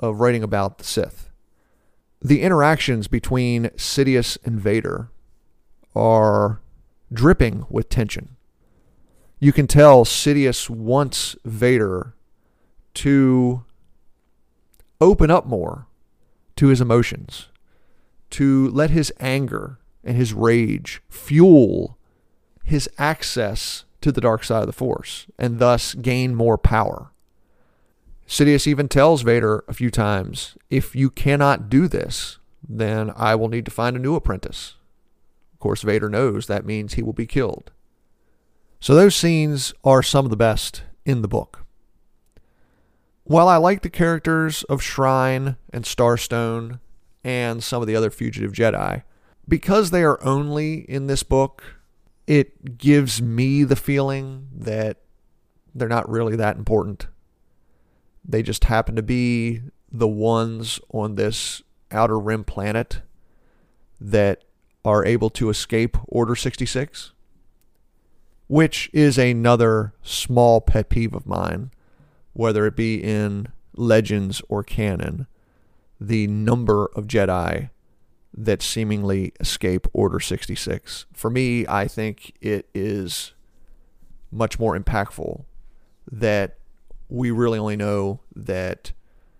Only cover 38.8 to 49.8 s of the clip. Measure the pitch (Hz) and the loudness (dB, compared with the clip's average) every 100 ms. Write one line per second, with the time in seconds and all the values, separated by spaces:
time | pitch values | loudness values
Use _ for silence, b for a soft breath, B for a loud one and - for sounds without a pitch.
38.8 | - 147 202 - 170 160 151 143 - - | 4 8 8 6 2 2 0 -2 -6 -2
39.8 | 139 131 - 143 131 107 113 107 - - | 4 4 4 0 0 2 0 0 -4 -10
40.8 | - - - 127 107 113 - - - _ | -16 -10 -4 -2 -2 -4 -6 -12 -18 _
41.8 | _ _ _ _ _ _ _ _ _ _ | _ _ _ _ _ _ _ _ _ _
42.8 | _ _ _ _ - 160 180 170 175 202 | _ _ _ _ 2 6 6 6 4 0
43.8 | 170 - 165 165 165 160 160 156 - 139 | -2 -2 0 0 0 0 0 -4 -4 -4
44.8 | - - 135 131 131 131 135 131 - 120 | -4 0 2 2 2 0 -4 -6 -10 -12
45.8 | 113 - 120 120 - 117 117 113 113 123 | -8 0 2 2 -2 -4 -4 -6 -10 -14
46.8 | - - _ _ 127 127 120 117 - 123 | -20 -20 _ _ -8 -4 -4 -6 -6 -6
47.8 | 110 110 110 - 117 104 101 104 113 - | -2 -2 -2 -4 -8 -6 -8 -2 0 0
48.8 | 98 - - _ _ _ - 156 - 220 | -4 -8 -12 _ _ _ -4 -4 2 2